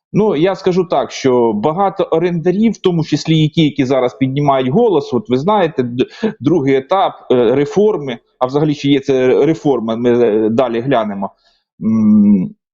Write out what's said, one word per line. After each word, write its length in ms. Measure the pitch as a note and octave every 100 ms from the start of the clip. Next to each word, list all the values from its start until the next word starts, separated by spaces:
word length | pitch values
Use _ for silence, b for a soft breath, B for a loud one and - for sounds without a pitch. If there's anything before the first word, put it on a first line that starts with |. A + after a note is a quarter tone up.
| _
Ну, 220 | E3 G#3+ D3
я 200 | F3+ F#3
скажу 300 | F#3+ F3+ F3+
так, 260 | D3+ A#2
що 420 | - C3+ B2 A#2
багато 500 | G#2 D3 E3 G3 F#3+
орендарів, 680 | F3 D#3+ F3 F3 E3 F#3 A3+
в 60 | -
тому 260 | F#3+ E3+
числі 360 | D3 D3 - D#3+
і 100 | D3+
ті, 140 | -
які 220 | D3+ - B2+
зараз 280 | C3+ B2
піднімають 540 | - C3 C3+ D3 C3+ C3
голос, 460 | E3+ A#3+ D#3+ -
от 160 | A#2+ G#2+
ви 80 | B2+
знаєте, 460 | E3 G#3+ E3 -
д-, 220 | B2 B2 - B A3 -
другий 360 | B2+ E3+ C3+ C3+
етап, 380 | C3 F#3+ E3 - -
е, 240 | B2 A2+ C3
реформи, 600 | C#3+ - G#3+ F3+ C#3 A#2 _ _
а 60 | B2+
взагалі 300 | C#3+ D#3 C#3+
чи 160 | C#3
є 80 | C#3
це 460 | C3+ C3 B2+ G#2+ C#3+
реформа, 500 | D#3 D3+ B2 A2 A2+
ми, 280 | A#2+ A#2+
е, 260 | A#2 G#2+ A2
далі 300 | A#2 B2 A2+
глянемо, 520 | C3 B2 G#2+ G2 G2 - _ _ _ _
м, 720 | G#2 A2 G#2+ G#2+ G2+ G2 F2 - _